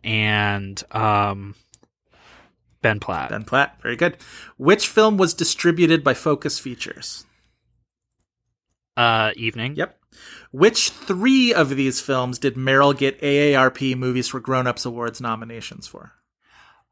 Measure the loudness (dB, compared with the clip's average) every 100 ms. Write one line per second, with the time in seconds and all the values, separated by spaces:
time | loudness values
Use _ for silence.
0 | -4 0 0 2 0 -2 -6 -10 -8 -2
1 | 2 2 0 -4 -12 -18 _ _ _ _
2 | _ _ _ -20 _ _ _ _ -2 -2
3 | -4 -6 -6 -8 -2 0 0 -4 -8 -2
4 | -2 -4 -14 -20 -20 -2 2 2 2 4
5 | 4 4 2 0 -4 0 0 4 4 4
6 | 2 -2 -2 -2 -4 -8 -10 -10 -12 -12
7 | -14 -16 -18 _ _ _ _ _ _ _
8 | _ _ _ _ _ _ _ _ _ 0
9 | 2 2 0 -2 -6 -6 -8 -6 -8 _
10 | _ -20 -20 -20 -16 2 4 4 -2 -4
11 | -6 0 4 4 4 2 2 0 -2 -2
12 | -2 -2 -2 -2 -4 -2 2 4 4 4
13 | 0 -2 0 2 4 4 4 2 -2 -2
14 | -2 -2 -4 -6 -2 -2 -2 -4 -6 -6
15 | -8 -6 -8 -8 -10 -14 -16 -16 -18 -20
16 | -20 _ _ _ _ _ _ _ _